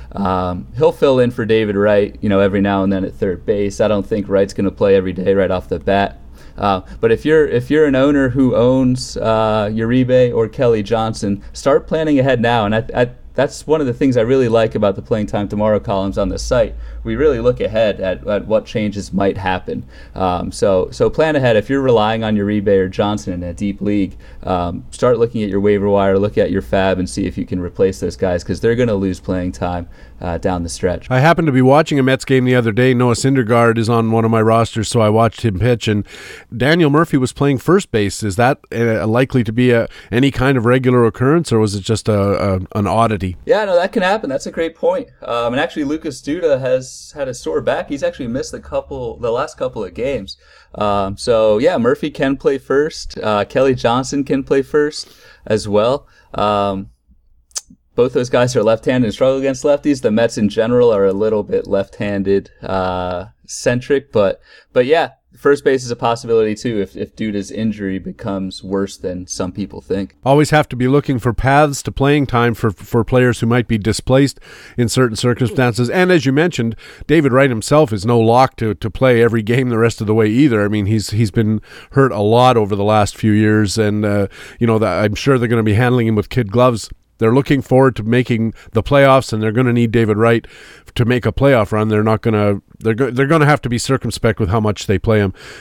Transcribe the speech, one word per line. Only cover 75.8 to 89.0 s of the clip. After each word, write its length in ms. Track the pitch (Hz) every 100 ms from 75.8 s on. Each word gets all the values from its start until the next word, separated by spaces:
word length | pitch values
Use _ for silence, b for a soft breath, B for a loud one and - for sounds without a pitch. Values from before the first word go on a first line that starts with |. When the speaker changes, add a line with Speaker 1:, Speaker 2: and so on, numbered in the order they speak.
| 120
Speaker 2:
And 220 | 185 180
as 140 | 180 123
you 60 |
mentioned, 440 | 135 175 - 117 113 B B -
David 260 | 160 139
Wright 180 | 127 139
himself 440 | 113 - 147 139
is 120 | 107 107
no 140 | 120
lock 360 | 113 120 131 -
to, 180 | 110
to 160 | 98 107
play 320 | - 131 117
every 220 | 117 113
game 260 | 104 120 127
the 80 | 110
rest 240 | 117 -
of 60 | 107
the 80 | 110
way 140 | 107
either. 340 | 117 147 107
I 40 | 101
mean, 200 | 107 98
he's, 240 | 110 98
he's 200 | 104 110
been 300 | - 107 107 - B B
hurt 200 | 139 131
a 100 | 104
lot 360 | 104 117 127 117
over 180 | 101 101
the 80 |
last 340 | 104 107 104 -
few 160 | 110
years, 440 | 104 107 107 104 113
and, 260 | 107 104
uh, 240 | 104 101 98 B B B
you 60 | 117
know, 140 | 110
that 240 | 107 87
I'm 120 | 107 101
sure 220 | 139 131
they're 100 | 117
gonna 140 | 113
be 140 | 110 101
handling 320 | 123 123 113
him 80 | 107
with 140 | -
kid 220 | 127 104
gloves. 380 | 113 127 113 - - _ -
They're 140 | 113
looking 280 | 127 139 139
forward 340 | - 131 135 117
to 60 |
making 500 | 110 123 123 113 113 - B
the 120 | 110
playoffs, 480 | - 143